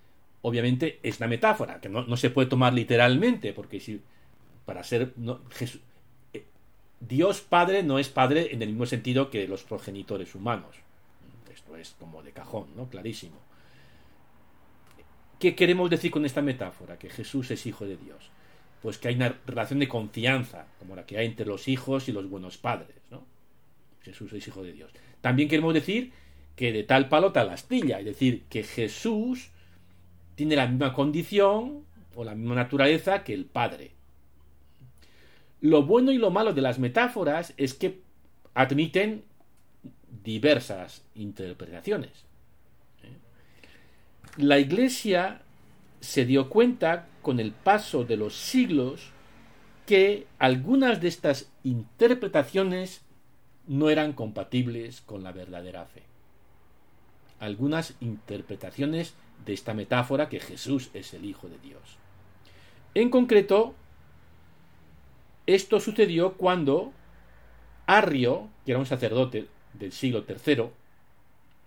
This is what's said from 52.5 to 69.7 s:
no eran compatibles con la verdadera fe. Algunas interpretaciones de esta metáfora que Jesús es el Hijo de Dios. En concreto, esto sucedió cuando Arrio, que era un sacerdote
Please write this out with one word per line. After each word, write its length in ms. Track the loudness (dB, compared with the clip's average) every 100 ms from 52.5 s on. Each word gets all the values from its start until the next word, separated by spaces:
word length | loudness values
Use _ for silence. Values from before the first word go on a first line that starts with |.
| 0 0 -2 -6 -12 -20 -20 -20 -20 -20 -20 -4
no 240 | 2 4
eran 240 | 4 0
compatibles 880 | -4 -8 -8 -4 -2 -2 -4 -12 -16
con 220 | -16 -14
la 80 | -12
verdadera 540 | -14 -14 -14 -14 -14 -16
fe. 180 | -20 -20 -20 -20 -20 -20 -20 -20 -20 -20 -20 -20 -20 -20 -12
Algunas 560 | -10 -4 -2 -2 -6 -8
interpretaciones 1160 | -8 -8 -10 -12 -10 -14 -12 -6 -4 -4 -6 -12 -20 -16 -8
de 80 |
esta 200 | -8 -6
metáfora 560 | -8 -2 0 0 -2 -2
que 100 | -6
Jesús 500 | -12 -12 -4 -4 -4
es 200 | -14 -16
el 120 | -14 -12
Hijo 220 | -12 -16
de 120 | -20
Dios. 380 | -20 -20 -20 -20 -20 -20 -20 -20 -20 -20 -20 -20 -4 0
En 140 | 4
concreto, 640 | 4 6 4 6 4 2 -4 -20 -20 -20 -20 -20 -20 -20 -20 -20 -20 -20 -20 -20 -20 -20 -8 2
esto 340 | 2 4 0
sucedió 540 | 0 2 2 4 0
cuando 580 | 2 0 2 2 0 -2 -10 -20 -20 -20 -20 -20 -20 -20 -8 4
Arrio, 640 | 6 6 2 2 0 -4 -10 -2
que 60 |
era 80 | -2
un 80 | 0
sacerdote 600 | -2 0 2 0 -2 -10 -16 -20